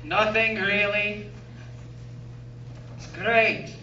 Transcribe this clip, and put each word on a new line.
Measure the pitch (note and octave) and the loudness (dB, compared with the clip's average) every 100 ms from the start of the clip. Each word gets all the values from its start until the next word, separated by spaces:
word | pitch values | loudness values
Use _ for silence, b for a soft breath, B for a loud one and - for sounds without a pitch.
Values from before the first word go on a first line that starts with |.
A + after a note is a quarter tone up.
Nothing | - G#3+ G#3+ A3 A3 | 0 4 4 4 4
really. | A3 G3+ G3+ G#3 G#3 G#3 G#3 - - - - - - - - - - - - - - - - - - - | 2 2 2 2 2 0 -2 -8 -12 -14 -14 -14 -14 -14 -14 -12 -12 -12 -12 -12 -12 -12 -12 -12 -12 -12
Great. | - G3+ A3+ A3 D3+ - - | -2 4 6 6 4 -4 -10